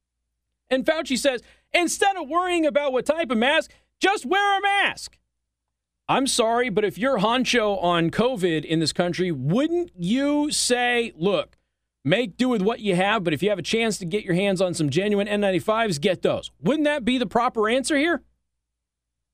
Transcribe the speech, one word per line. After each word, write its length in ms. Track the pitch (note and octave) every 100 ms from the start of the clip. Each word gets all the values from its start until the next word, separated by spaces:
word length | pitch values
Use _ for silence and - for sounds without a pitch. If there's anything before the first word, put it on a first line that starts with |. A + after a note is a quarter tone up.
| _ _ _ _ _ _ -
And 160 | C4
Fauci 320 | D#4 D#4+ D4+ B3+
says, 240 | C#4 A#3+ - _ _
"Instead 440 | F4 F4 - G4+ F#4+
of 120 | C4
worrying 380 | E4+ F4+ F4 D4+
about 260 | C#4 C#4+
what 140 | B3+ A#3
type 240 | D#4+ C#4+
of 80 | A3
mask, 340 | B3+ D#4+ - - _ -
just 260 | F#4+ G#4 B3
wear 320 | F#4+ G4+ G4
a 20 |
mask." 560 | G4+ G4+ F4 - - _ _ _ _ _ _ _ _ _ -
I'm 160 | F#3+ C4+
sorry, 420 | - A3+ A#3 B3
but 160 | G3
if 140 | G3+ F3
you're 220 | C4 A#3+
honcho 600 | G#3 B3+ - A#3+ G#3 G3
on 280 | F3 E3+ E3
covid 560 | - A#3+ A#3+ F3+ D#3 D3
in 140 | E3
this 120 | D3+
country, 400 | - F3 E3 F3+
wouldn't 600 | C#3+ C3+ A3 D#4+ F4 F4 F3+
you 540 | E3+ B3+ C#4+ D4 D4
say, 640 | - - B3 B3 A#3+ A#3 D#3
"Look, 400 | F#3 E3+ - _ _ _ _ _
make 320 | C3+ G3 A#3 -
do 140 | B3+
with 100 | A3+
what 200 | F#3+ A#3
you 160 | G#3 F3
have, 280 | G3+ A3+
but 80 | E3+
if 100 | C#3+
you 60 | G3+
have 100 | F#3+
a 40 |
chance 340 | - A3+ A3+ -
to 60 |
get 200 | F3 G#3
your 100 | G#3
hands 260 | F3 G3+ F#3
on 140 | F#3
some 160 | F3 D3
genuine 360 | D3 G3+ G3+ G#3
N 120 | G#3
ninety-fives, 580 | G3+ F3+ - A3 A3+ C#3+
get 220 | F#3+ F3
those"? 300 | F3+ A#2+ - _
Wouldn't 240 | D#3+ D#4+
that 180 | D4 D4
be 120 | G#3+ B3+
the 100 | G3+
proper 400 | A#3 A#3+ A3+ G#3+
answer 280 | B3+ C4 C#4+
here? 260 | E4 C#4+ _ _ _ _ _ _ _ _ _ _ _